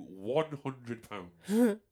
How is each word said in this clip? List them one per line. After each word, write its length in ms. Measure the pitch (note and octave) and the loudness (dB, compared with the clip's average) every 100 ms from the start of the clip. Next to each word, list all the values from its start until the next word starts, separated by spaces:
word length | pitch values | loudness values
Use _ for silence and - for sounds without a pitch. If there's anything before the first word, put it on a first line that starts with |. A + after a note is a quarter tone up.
| D2+ | -12
one 480 | F#2+ G2+ C#3+ D#3 C#3+ | -10 0 0 0 -4
hundred 440 | C#3 C3 A#2 A2+ - | -8 -8 -8 -10 -8
pounds. 720 | G#2 F2 - - G#3+ A#3+ G#3+ _ | -10 -10 -14 0 4 4 4 _